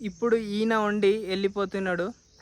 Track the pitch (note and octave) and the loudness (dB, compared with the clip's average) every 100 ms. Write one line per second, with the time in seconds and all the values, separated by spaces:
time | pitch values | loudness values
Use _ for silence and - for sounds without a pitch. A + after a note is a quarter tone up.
0 | G#3 F3+ A#3 A3+ G#3+ G#3 A3 A3 G#3 G#3 | -10 -2 2 2 0 -2 2 2 2 4
1 | G3+ A3 F#3+ F#3+ G3 G3+ F#3+ G3 F#3+ F3 | 4 2 -2 -2 -2 -2 -4 -2 -2 -2
2 | F#3 - _ - | -4 -8 _ -20